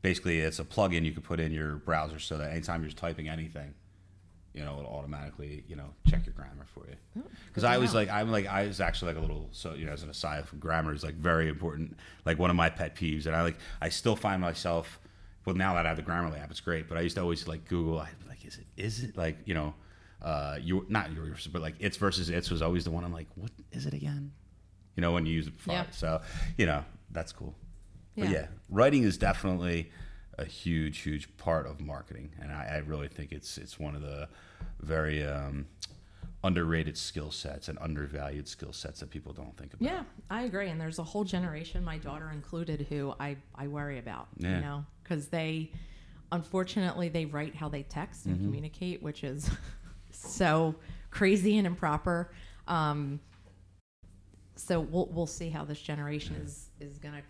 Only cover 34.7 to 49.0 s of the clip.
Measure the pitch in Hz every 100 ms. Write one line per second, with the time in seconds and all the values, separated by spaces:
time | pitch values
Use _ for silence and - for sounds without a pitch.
34.7 | - 73 80 78 76 73 71 69 71 71
35.7 | - - - - - - - 95 90 82
36.7 | 82 78 80 - 87 76 - 73 71 -
37.7 | 76 80 73 71 71 71 73 69 - 69
38.7 | 65 69 71 67 - - 71 65 - 69
39.7 | - 254 370 - - - 214 247 190 196
40.7 | 160 160 160 160 208 196 185 180 151 170
41.7 | - 175 156 143 147 160 151 143 165 165
42.7 | 151 139 147 139 - 143 139 - - 143
43.7 | 147 147 131 120 64 - - 90 92 78
44.7 | 143 147 - - 165 143 170 160 160 156
45.7 | - - - - - - 170 160 190 185
46.7 | 214 180 - 170 160 151 147 151 - 151
47.7 | 147 139 - 185 - - 92 101 110 151
48.7 | - 180 180